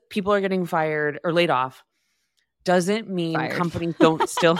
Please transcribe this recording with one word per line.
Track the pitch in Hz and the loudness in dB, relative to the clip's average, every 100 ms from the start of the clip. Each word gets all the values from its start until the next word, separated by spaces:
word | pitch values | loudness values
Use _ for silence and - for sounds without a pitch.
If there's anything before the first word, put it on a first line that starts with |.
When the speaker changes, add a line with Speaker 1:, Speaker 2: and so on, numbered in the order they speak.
| _ | _
Speaker 1:
people | 220 190 | -6 0
are | 202 | 0
getting | 196 190 | 0 -2
fired | 170 170 156 151 147 139 | 0 0 0 -2 -2 -4
or | - | -2
laid | 170 170 | 0 2
off | 127 131 - _ _ _ _ _ _ _ _ | 2 -2 -6 _ _ _ _ _ _ _ _
doesn't | - 180 180 214 220 | 0 2 2 -2 -4
mean | 185 165 | -4 -2
Speaker 2:
Fired. | 156 127 - | -2 -4 -2
Speaker 1:
companies | 175 175 170 156 | -4 -4 -6 4
don't | 160 160 - | 4 4 -2
Speaker 2:
<laughs> | |
Speaker 1:
still, | - 170 170 | 0 2 2